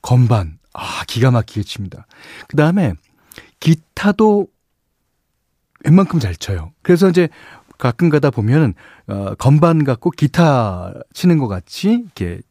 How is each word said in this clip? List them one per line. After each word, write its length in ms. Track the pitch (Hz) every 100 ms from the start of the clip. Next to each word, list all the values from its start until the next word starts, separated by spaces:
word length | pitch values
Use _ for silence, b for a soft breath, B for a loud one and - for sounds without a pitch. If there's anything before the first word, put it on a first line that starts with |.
건반, 560 | - 123 120 113 85 80 _
아, 300 | - - - -
기가 220 | 117 131
막히게 320 | 123 107 -
칩니다. 440 | 98 - 95 - - B B B B
그 100 | 143
다음에 360 | 151 190 147 80 _ B B B B _
기타도 880 | - 160 _ - 202 202 220 202 190 _ _ _ _ _ _ _ _ _ _ _ _ _ -
웬만큼 340 | 175 190 165
잘 160 | 107 85
쳐요. 380 | - 92 80 _
그래서 280 | - 175 190
이제 200 | 175 165 B B B B _
가끔 320 | 127 - 170
가다 200 | 147 139
보면은, 440 | 120 107 143 139 92 b b -
어, 280 | 101 98 98
건반 480 | 131 147 170 165
갖고 280 | 139 120 -
기타 800 | - 147 - 160 135 110 90 92 - -
치는 240 | - 180 160
것 100 | 123
같이 420 | 92 - - 196
이렇게 500 | 240 220 - 87 87 -